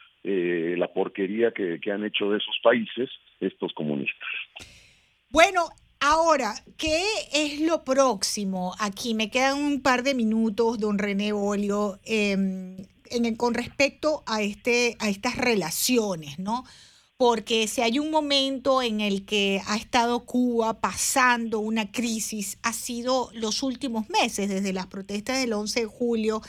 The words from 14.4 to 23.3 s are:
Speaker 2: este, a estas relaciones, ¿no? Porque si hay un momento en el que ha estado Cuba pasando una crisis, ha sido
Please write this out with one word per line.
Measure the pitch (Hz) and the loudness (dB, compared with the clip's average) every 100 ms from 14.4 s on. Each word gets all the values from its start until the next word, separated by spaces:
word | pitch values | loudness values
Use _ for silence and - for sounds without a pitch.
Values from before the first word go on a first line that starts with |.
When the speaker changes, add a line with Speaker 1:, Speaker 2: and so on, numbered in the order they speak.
Speaker 2:
este, | 202 208 - 240 240 233 | -2 -2 0 2 2 0
a | 214 | -2
estas | 196 247 240 | -2 -4 0
relaciones, | 247 220 160 - - 247 208 175 151 139 | 2 2 0 -2 2 2 2 -4 -8 -10
¿no? | 190 240 254 - - _ _ _ | -6 -6 -6 -20 -20 _ _ _
Porque | 247 226 208 226 214 | 4 4 2 0 0
si | - | 0
hay | 233 247 | 0 0
un | 311 | 2
momento | 311 294 277 269 269 277 262 | 0 2 2 2 0 2 2
en | 247 214 | 2 0
el | 208 196 196 | 0 -2 0
que | 208 196 196 185 | 0 2 0 -2
ha | 208 | -4
estado | 226 247 233 240 | 0 2 4 0
Cuba | 240 247 247 233 220 220 | 0 0 2 2 0 0
pasando | 202 185 - 277 254 240 233 220 | -2 -2 0 4 4 4 0 -2
una | 214 220 202 | 0 -2 -2
crisis, | - 233 226 - 214 196 - | -2 -2 -2 -4 -6 -8 -4
ha | 233 | -4
sido | 226 - 240 240 262 240 | -4 -8 -6 0 0 0